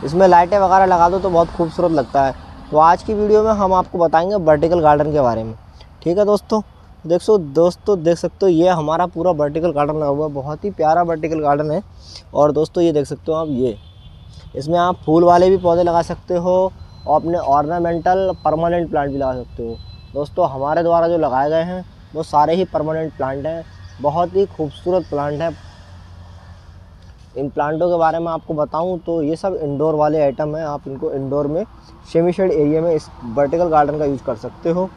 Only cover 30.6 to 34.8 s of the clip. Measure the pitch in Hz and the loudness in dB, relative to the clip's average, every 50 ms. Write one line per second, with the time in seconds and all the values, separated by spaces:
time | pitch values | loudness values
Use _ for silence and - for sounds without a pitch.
30.6 | 165 151 147 139 - 139 135 127 143 156 147 139 135 135 135 147 147 143 151 170 | -6 -8 -8 -10 -10 -12 -10 -8 -8 -6 -6 -6 -6 -4 -4 -2 -2 -2 -2 -4
31.6 | 214 - - - - - - - - - - 165 165 175 175 - 190 180 - 156 | -6 -6 -12 -20 -20 -20 -20 -20 -20 -2 0 0 2 2 0 0 0 0 2 2
32.6 | 147 147 156 160 160 175 165 151 - - - - - 120 113 135 143 139 143 165 | 2 2 2 0 0 0 0 -2 -4 -8 -20 -16 -14 -6 0 0 0 0 2 0
33.6 | 180 175 156 151 147 143 143 151 151 143 139 123 - - 123 107 - 123 - - | 0 2 4 2 2 2 0 -2 -2 -2 -2 -4 -4 -8 -8 -6 -8 -14 -14 -6
34.6 | - 170 170 180 | -4 -2 -2 -2